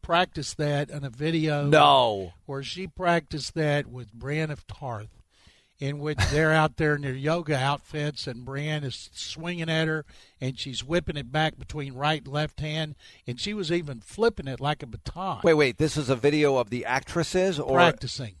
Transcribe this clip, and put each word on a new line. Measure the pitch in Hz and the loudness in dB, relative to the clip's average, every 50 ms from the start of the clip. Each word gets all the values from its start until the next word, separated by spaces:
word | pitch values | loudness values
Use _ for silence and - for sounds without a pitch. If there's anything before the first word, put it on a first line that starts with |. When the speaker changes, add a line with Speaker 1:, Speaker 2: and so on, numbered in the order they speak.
Speaker 1:
practice | - - 170 170 185 180 - - 143 - - | -2 2 4 4 4 2 0 -8 -8 -8 -4
that | - 156 147 147 143 147 - | -2 -2 0 0 0 -2 -4
in | - 147 139 | -6 -8 -8
a | 139 | -10
video | 120 123 147 156 165 160 156 156 151 147 143 | -8 -4 -2 0 0 2 2 2 0 2 2
Speaker 2:
No. | 143 147 151 147 147 143 135 123 117 110 98 95 87 - _ _ | 6 8 10 10 10 10 8 6 6 2 0 -4 -6 -10 _ _
Speaker 1:
where | - 139 135 139 | -10 -10 -10 -8
she | 135 - 180 190 | -10 -8 -8 -10
practiced | 180 - - 185 175 170 170 156 - - 151 131 - - | -10 -8 -2 2 2 2 2 0 -2 -8 -8 -8 -6 -4
that | 160 156 151 147 147 139 - | -2 0 0 0 0 -2 -4
with | 117 127 123 110 104 | -10 -14 -14 -14 -16
Brienne | 120 117 135 147 151 160 156 147 | -12 -8 -6 -4 -4 -4 -4 -6
of | 135 - _ | -10 -12 _
Tarth, | - - - 135 117 104 107 113 - - - _ _ _ _ - _ _ _ _ _ _ | -16 -12 -8 -8 -8 -8 -10 -14 -18 -20 -20 _ _ _ _ -20 _ _ _ _ _ _
in | 139 139 143 147 | -6 -6 -6 -4
which | 143 151 151 - - - 135 | -6 -6 -2 0 0 2 2
they're | 147 160 156 156 | 2 4 4 4
out | 160 156 156 - | 4 4 2 0
there | - - 151 151 | 0 0 0 0
in | 143 143 | 0 -2
their | 139 131 | -6 -6
yoga | 135 135 147 160 175 170 151 156 | -4 -2 -2 -2 -2 -2 -2 -2
outfits, | 135 131 139 143 143 - _ - 156 147 147 151 - - | 0 2 0 0 -2 -6 _ -6 -4 -4 -4 -4 -6 -8
and | - 127 117 123 | -8 -8 -10 -10
Brienne | 123 135 139 147 151 151 151 147 | -10 -8 -6 -4 -4 -4 -4 -4
is | 131 117 - - - _ | -6 -8 -8 -14 -16 _
swinging | - - - - 151 160 170 175 175 165 160 | -12 -10 -10 -10 -8 -6 -6 -4 -4 -2 0
at | 160 160 160 | 2 2 2
her, | 160 156 156 147 - - - - _ _ _ | 2 0 -2 -4 -8 -18 -20 -20 _ _ _
and | - 127 123 - | -6 -6 -6 -6
she's | - 143 127 117 - | -8 -8 -8 -8 -6
whipping | 131 160 175 160 - 165 | 0 -2 -2 0 -2 -6
it | 143 135 117 | -6 -8 -4
back | 127 156 156 160 - | 0 0 0 0 -2
between | - - - - 156 143 139 131 | -6 -14 -12 -8 -8 -8 -8 -8
right | 123 139 151 156 151 123 | -4 0 0 0 -2 -4
and | 135 135 | -6 -4
left | 147 151 151 - - | -2 -4 -4 -4 -8
hand, | 143 156 151 160 160 151 147 _ - - - - _ - | -6 -4 -4 -4 -4 -6 -8 _ -18 -20 -20 -18 _ -10
and | 123 123 | -8 -6
she | - 202 208 | -6 -6 -4
was | 214 190 151 | -4 -2 0
even | 170 175 170 147 135 113 | -2 -2 -2 -4 -10 -12
flipping | - - - - 220 233 226 - 165 135 | -12 -16 -4 2 2 2 2 0 -8 -8
it | 131 113 | -8 -4
like | 131 143 151 - - | -2 -2 -2 -4 -6
a | 127 | -14
baton. | 110 - - - - 170 185 196 160 101 - | -14 -12 -12 -10 -10 -6 -4 -4 -4 0 4
Speaker 2:
Wait, | 170 160 | 4 6
wait, | 151 147 131 120 - | 6 6 4 4 2
this | 151 156 - | 0 0 0
is | 151 147 120 | -2 0 0
a | 135 | 0
video | 123 113 147 147 147 151 143 139 | 4 4 4 4 6 4 4 4
of | 131 120 113 | 4 2 0
the | 110 123 117 | -2 -6 -2
actresses? | 113 123 135 - - - 170 165 - - 185 185 190 185 143 | 0 -2 -2 -2 -2 -2 -2 -2 0 2 2 2 2 0 -2
Or | 139 - 135 | -2 2 4
Speaker 1:
Practicing. | 170 175 170 160 - - 127 - - 135 110 98 - | 6 6 6 4 2 -6 -10 -8 -8 -10 -12 -12 -16